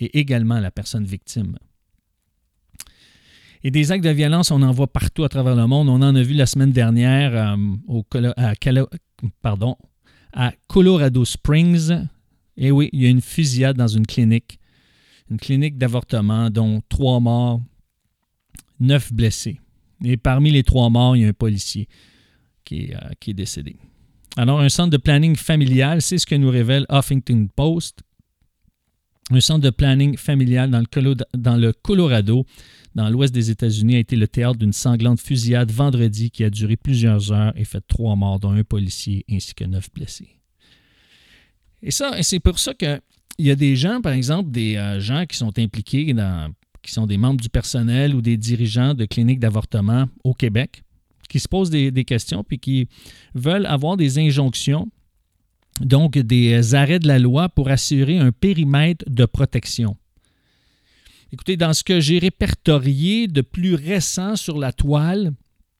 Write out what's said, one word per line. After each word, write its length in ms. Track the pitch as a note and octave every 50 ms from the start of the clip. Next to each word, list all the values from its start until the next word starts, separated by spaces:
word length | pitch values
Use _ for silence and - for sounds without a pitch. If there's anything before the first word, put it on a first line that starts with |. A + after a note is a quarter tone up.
et 180 | A#2 - - D3+
également 400 | D3 C#3 C3 A#2+ A2+ A2+ A#2 A2+
la 120 | G2+ F2+
personne 340 | - - G2 - - A2 G#2
victime. 540 | F#2+ G2 F#2+ - - - A#2 G#2 F2+ - - _ _ _ _ _ _ _ _ _ _ _ _ _ _ _ _ _ _ _ _ _ _ _ - - _ _ _ _ _ _ _ _ _ _ _ _ _ _ _
Et 80 | - C3+
des 220 | C3 D3+ D3+ C#3+
actes 120 | F#3 G3 E3
de 60 | E3
violence, 400 | D3+ C#3+ D3+ D3 D#3+ F3 F3 -
on 120 | D#3 C#3
en 80 | C3+ C3
voit 200 | B2 B2+ C#3 -
partout 320 | - C3+ - - - - D#3+
à 40 | C3+
travers 260 | - C3+ B2+ B2+ B2+
le 100 | A#2+ A#2
monde. 220 | A#2+ C3+ D3 D3+ C#3
On 100 | B2+ B2+
en 140 | C#3 C#3 C3+
a 80 | C3
vu 100 | B2 B2
la 140 | D3 D3 C3
semaine 260 | - - C#3 C3+ C#3
dernière, 600 | B2+ B2 A#2 A2+ A#2 A#2 A#2+ B2+ C3 C#3 C#3+ C3+ A#2+
euh, 220 | A2+ A2 G#2 G#2 G2+ G2+ G2+ F#2+ G#2+ - -
au 160 | B2 A2+ G#2
Colo-, 280 | - - B2+ A#2+ B2 -
à 180 | - B2 A2 G#2
Calo-, 340 | - - C3+ B2+ C3+ C3+ - - - _ _ _ _ - G2+ - _
pardon, 340 | - A#2 G#2 F#2 G#2 B2 - - _ _ _ _ _ _ _ _ _ _
à 200 | - B2+ B2 B2 - _ _ -
Colorado 560 | - G3 F#3 F#3 F#3 D#3+ C#3 C3+ B2 B2+ A#2+
Springs. 840 | - - - - - D3 D#3+ E3+ F3 F3 E3 D#3 D#3+ F3 E3 - C#3+ - _ _ _ _ _ _ _ _
Et 140 | - C3 C3+
oui, 180 | C#3 C#3 D3 - -
il 80 | C#3
y 40 | B2+
a 40 | B2
une 100 | B2+ B2+
fusillade 560 | - - - E3+ D#3+ C#3 B2 B2 C3 C3+ C#3
dans 120 | B2 A#2+ A2+
une 180 | G#2+ A2 A2
clinique, 520 | - - C3 A#2+ A2 A2+ A#2 - - - - _ _ _ _ _ _ _ _ _ _ _ _ _ -
une 80 | A2+ G#2+
clinique 380 | - - C3+ C3+ D3 D#3 D3
d'avortement, 720 | B2+ B2+ A#2+ A#2 B2 - - - A2 G#2 G#2 G#2+ A2+ A#2 A2+
dont 320 | G#2 A2+ A2+ A2 G#2+ G#2+ - -
trois 320 | - - C#3 B2+ B2+ B2
morts, 400 | A#2+ A#2 A#2 A#2+ B2 A#2+ A#2+ A#2+ A#2+ - _ _ _ _ _ _ _ _ _ _ _ _ _ _ _ _ - - - _ _ -
neuf 320 | B2 C3 C#3+ C#3 - -
blessés. 480 | A#2 A2 A#2 A2 - - - A2+ - - _ _ _ _ _ _ _ -
Et 140 | F3+ B2 B2+
parmi 360 | A2+ - C3+ C3 C3+ D3 D#3
les 100 | D3+ C#3
trois 260 | B2+ - - B2+ A#2+ A#2
morts, 280 | A#2 A#2+ B2 B2+ B2+
il 60 | A#2+
y 20 | A2
a 20 | G#2+
un 60 | G2+
policier 520 | - A2+ A2 G#2 G2 - - - G#2+ G#2+ - _ _ _ _ _ _ _ _ _ _ _ _ _ _ -
qui 200 | - - - -
est, 100 | - -
euh, 160 | - - - - -
qui 120 | - G#2+
est 20 | G#2
décédé. 420 | F#2+ F#2+ - - D2 C#2+ C#2+ - - - - _ _ _ _ _ _ _ - - C3
Alors, 220 | A#2+ B2+ C#3+ D3+
un 80 | C#3+ C3+
centre 220 | - - F3 F3
de 80 | D3 C3+
planning 360 | - D#3+ C#3+ C#3+ D#3 E3 D#3
familial, 680 | - - - D#3+ D3+ C#3+ B2+ C3 C3 C3+ C#3+ E3 E3
c'est 160 | - - F#3 E3+
ce 80 | -
que 80 | - D#3
nous 160 | C#3+ C#3 C3
révèle 340 | B2 B2 A2+ A#2 C3 C#3 C3+ -
Huffington 580 | C#3 C#3 - - C#3 C3+ - - A#2+ A2+ G#2+ G2 -
Post. 440 | - C#3 D#3+ E3 E3+ - - - - - _ _ _ _ _ _ _ _ _ _ _ _ _ _ _ _ _ _ _ _ _ _ _ - -
Un 100 | B2+ B2+
centre 220 | - - D#3+ D#3
de 80 | C#3 C3+
planning 460 | A2+ - D3 C#3 C3 C3+ C#3 C#3+ C3+ -
familial 520 | - - C#3+ C#3 C3 B2 B2 B2+ B2+ C3+
dans 80 | B2 A#2
le 60 | A#2
Colo-, 300 | - - C#3+ C3 C#3 C3+ B2 - -
dans 240 | - B2+ A2+ B2 A#2
le 160 | A#2+ A#2 A2+
Colorado, 720 | A2 - - - G3+ F#3 F3 D3 B2 A2 G2+ G#2 A2+ B2+ C3 - _ - - - - - _ - -
dans 140 | A#2 G#2+ G#2+
l'ouest 260 | A2+ B2+ C#3 C3+ B2
des 160 | B2 A2+ A2+
États-Unis, 460 | A2 - A#2+ A2+ G#2+ G#2+ G#2+ A#2 B2
a 20 | A#2+
été 160 | A2+ - B2
le 140 | A2+ G#2+ -
théâtre 300 | - B2+ A#2+ B2 B2+ A2+
d'une 160 | A2 G#2 G2
sanglante 460 | - - C3 A#2+ A2+ A#2 A#2+ A#2+ A#2
fusillade 500 | - - C#3+ B2 A2+ A#2 A#2+ A#2+ B2 A2
vendredi 600 | A2 A#2+ C#3+ C#3+ B2 A#2+ A#2 A2+ G#2 G#2+ A#2 A#2
qui 140 | - - A2
a 60 | G#2+
duré 260 | G#2 G#2+ A2 G#2 A2+
plusieurs 560 | - - C#3 C3+ A#2 A#2 A2+ G#2+ G#2 G2+ G#2
heures 220 | G#2 G#2 G#2+ A2 -
et 80 | A2 G#2+
fait 160 | - - G2+ - -
trois 260 | - - A2+ A2 G#2
morts, 240 | G2 G2 G2 G2 F#2+
dont 120 | G2+ G2
un 120 | G2+ G#2+
policier 600 | G#2 - A2 G#2 G2+ F#2 - - - G#2+ G2 G2 - -
ainsi 240 | G2+ F#2 - - -
que 100 | - G2+
neuf 260 | F#2 F#2+ F#2+ F#2 - -
blessés. 440 | - - - - - - - _ _ _ _ _ _ _ _ _ _ _ _ _ _ _ _ _ _ _ _ _ _ _ _ _ _ _ _ _ _
Et 80 | - D#3
ça, 280 | - - C#4+ C#4 B3 F3+
et 40 |
c'est 180 | E3 - G3 F3
pour 180 | - F#3 F3 -
ça 160 | - - C4+
que 260 | - F3+ D3 D3 C#3 - _ _ _ _ - - -
il 80 | D#3
y 40 | C#3
a 60 | C#3
des 180 | C#3 D3 C#3 C3+
gens, 280 | B2+ C#3+ F#3 A#3+ B3+
par 100 | A3+ D#3+
exemple, 380 | C3 C3 B2 B2 D#3 F#3+ G3 D3+
des, 260 | A#2 A#2+ A2+ A2 G#2+
euh, 240 | G#2 G2+ G2+ G2+ G2
gens 240 | G2 G#2 C3 D#3+ F3+
qui 140 | - - -
sont 200 | C3+ A2 G2 A#2+
impliqués 540 | A#2 G#2 - A2 G2+ - - C#3 D3+ D#3+
dans, 400 | B2+ A2 G2+ F#2+ F2+ E2 D#2 D#2 - - _ _ - -
qui 100 | - -
sont 140 | - A#2 A2+
des 100 | G#2 G2+
membres 240 | G2 A#2 C3 C3+ B2+
du 80 | A2+ A#2
personnel 640 | - B2 - - - B2+ A#2 A#2 A#2+ C3 C#3+ D3 C#3
ou 60 | B2
des 160 | A2+ A#2 A#2
dirigeants 560 | G#2+ A2 A2+ A#2+ A2+ A#2+ G#2+ G#2 B2 B2 C#3
de 140 | D3 B2 A2
cliniques 340 | - - B2 A#2 A#2+ C3 B2+
d'avortement 680 | A#2 A2 G#2 G#2+ - - - G#2+ G2+ G#2 A#2 B2+ C3+ B2+ - - -
au 100 | C3+ B2+
Québec, 480 | - B2+ A2+ G2 A2+ C#3+ - - - - _ _ _ _ _ _ _ - -
qui 120 | - C#3+
se 80 | - -
posent 220 | F3 F#3+ F#3+ E3+
des, 200 | D#3 D3 C3+ C#3
des 140 | B2+ C3 B2
questions 400 | - B2+ A2 - - D#3+ - G#3
puis 160 | - D3 B2
qui 280 | - C#3 C3+ C3 B2 - _ - - - - - _ - -
veulent 320 | C3 B2 D3+ F3+ G3+ G3
avoir 300 | - D3+ C3+ C#3 D#3+ G3
des 240 | F#3+ D#3+ C3+ C3 D3
injonctions, 680 | D#3 D3+ C3 C#3+ C#3 C3 - - - - C#3 D#3+ F3+ A3+ - _ _ _ _ _ _ _ _ _ _ _ _ _ _ _ - -
donc 360 | C3+ B2+ C3 C#3 D#3+ D#3 A#2+
des 580 | C#3+ B2 A2 B2+ B2 A#2+ A#2 A#2 A#2 A#2+ A2 C3+
arrêts 240 | C#3 C#3 C3+ E3+ F#3
de 80 | D#3+ D3
la 100 | C#3 B2+
loi 300 | B2 B2 B2 D3 F3 F3+
pour 200 | - - C3+ C3
assurer 480 | C#3 B2 - - D3+ C3+ C3+ C#3 E3+
un 140 | F#3 C#3 B2
périmètre 720 | A#2 - - G3 F#3+ D#3+ D#3 C#3 C#3 C#3+ D3+ E3+ F3 - - D3
de 180 | B2+ A#2+ B2
protection. 720 | - - - C#3 - - A#2+ - - - - A#2 G#2 G2 - _ _ _ _ _ _ _ _ _ _ _ _ _ _ _ _ _ _ _ _ _ _ _ _ _ _
Écoutez, 240 | - B2+ - - F#3+
dans 180 | E3 E3+ D#3+ D#3
ce 80 | -
que 160 | - - F#3 F3
j'ai 220 | D3 C#3+ E3+ F3
répertorié 1040 | F3 F#3+ - - G#3 - - - - E3 D3+ C#3+ B2+ C#3 C#3 C3+ D#3 F#3 G#3+ A3+ A#3
de 140 | G3 D#3 C#3
plus 340 | B2 - - F3+ F3 F#3+ F3
récent 640 | C#3+ C#3+ E3 G#3 F#3 C#3+ - - F3+ F#3 G3+ A3
sur 200 | F#3 - - D3+
la 160 | D3+ C3+ B2+
toile, 640 | - - - C#3+ D3 D3 D3+ E3+ F#3 G#3 G#3 E3 C#3 - _ _ _ _ _ _ _